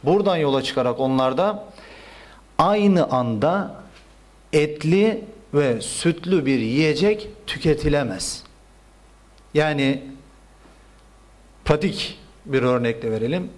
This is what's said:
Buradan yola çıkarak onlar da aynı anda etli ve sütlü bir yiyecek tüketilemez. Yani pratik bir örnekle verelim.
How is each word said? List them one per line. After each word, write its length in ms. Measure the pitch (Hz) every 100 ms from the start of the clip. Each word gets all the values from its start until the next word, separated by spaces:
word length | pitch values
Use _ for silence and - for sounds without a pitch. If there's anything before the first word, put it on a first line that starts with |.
Buradan 320 | 143 190 202 175
yola 260 | 147 135
çıkarak 380 | 131 - 127 120
onlar 380 | 131 131 131 131
da 260 | 196 208 - - - - - - - - - -
aynı 520 | 170 208 202 180 -
anda 640 | 127 120 110 143 190 190 - - - - - - _ _
etli 720 | 156 151 151 156 190 220 208 - - -
ve 260 | 143 139 113
sütlü 680 | - - 170 165 175 185 135
bir 120 | 135
yiyecek 720 | 110 131 156 147 202 214 - - -
tüketilemez. 960 | - 160 147 151 143 127 95 - - - - - - - _ - - - - -
Yani 480 | 147 151 143 135 135 - - - - - - - - - - - - - _ - -
pratik 540 | - 151 196 202 - - - - -
bir 160 | 131
örnekle 480 | 123 123 117 113 117
verelim. 400 | 110 117 175 -